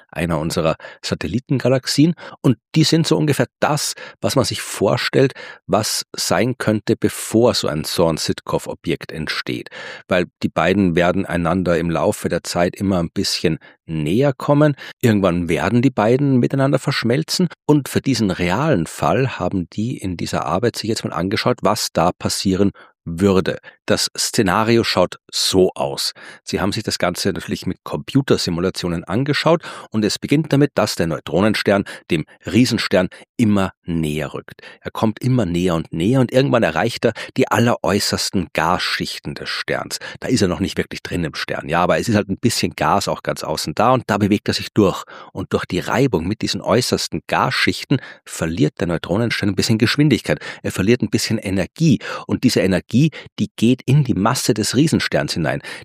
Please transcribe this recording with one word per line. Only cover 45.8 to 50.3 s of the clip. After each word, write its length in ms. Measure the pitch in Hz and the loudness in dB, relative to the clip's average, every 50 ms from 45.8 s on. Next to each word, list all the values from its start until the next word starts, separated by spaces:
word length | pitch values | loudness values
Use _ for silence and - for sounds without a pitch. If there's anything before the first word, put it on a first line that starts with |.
| - - 107 110 139 127 - 80 80 92 | -2 -2 0 2 2 2 2 0 0 -2
mit 160 | 110 - - | -4 -2 -4
diesen 180 | 104 - 98 | -4 -4 -4
äußersten 600 | - - 95 123 127 - 98 87 - - - 80 - | 0 2 2 2 2 2 -2 -2 -2 -4 -6 -8 -4
Gasschichten 760 | - 85 82 113 139 - - - 123 120 - - - 139 131 - - - - _ | 0 0 2 2 2 0 0 0 0 -2 -2 -2 -2 -2 -2 -2 -8 -20 -20 _
verliert 500 | - - - 90 82 82 95 143 151 _ - | -16 -8 -6 -4 -4 0 0 0 0 _ -2
der 80 | 92 85 | -4 -2
Neutronenstern 640 | 85 78 - - 85 107 120 107 - - - 101 | -2 -4 -2 -2 -2 0 0 -2 -2 -2 -2 -2
ein 60 | 92 | 0
bisschen 240 | 104 101 - 113 107 | 0 0 2 2 2
Geschwindigkeit. 600 | 113 - - - 151 156 117 - - - | 2 2 2 2 4 4 4 2 2 0